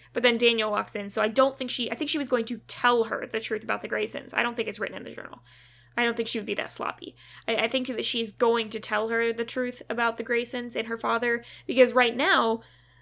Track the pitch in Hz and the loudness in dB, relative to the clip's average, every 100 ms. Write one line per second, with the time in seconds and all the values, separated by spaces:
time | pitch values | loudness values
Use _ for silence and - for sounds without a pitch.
0 | - 247 240 233 240 226 214 208 208 208 | -8 2 2 6 4 4 0 -2 -4 -6
1 | 202 220 214 220 269 269 254 - 240 233 | -4 0 2 4 4 2 -6 -4 -4 -4
2 | 302 302 262 240 226 233 - - 247 240 | -2 -2 0 0 -2 -6 -8 0 4 4
3 | 220 - - 226 - 214 214 208 208 214 | 2 -2 -4 -4 -4 -4 -4 -4 -2 -4
4 | 220 220 - - 233 233 214 202 - - | -2 -6 -6 -2 -2 -2 -6 -6 -8 -8
5 | - - - - - - - - _ - | -12 -12 -14 -16 -20 -20 -20 -20 _ -2
6 | 233 226 226 226 202 196 - - - - | 0 0 -2 -4 -4 -4 -4 -6 -6 -8
7 | - - - - - 220 226 262 254 226 | -12 -18 -20 -10 -4 -2 0 0 -2 -2
8 | 226 233 220 - 233 233 220 220 - 208 | -2 -2 -2 2 4 4 0 -6 -2 -2
9 | 226 233 233 226 226 254 247 247 - 240 | 0 0 0 0 -4 -2 -4 -6 -6 -2
10 | 233 226 226 240 240 247 240 233 226 233 | -2 -2 -2 -2 -2 -6 -6 -6 -4 -4
11 | 226 226 240 233 - - - 247 247 240 | 0 0 0 -2 -4 -12 2 6 6 6
12 | 240 240 339 294 226 226 - _ _ _ | 4 2 4 4 4 0 -6 _ _ _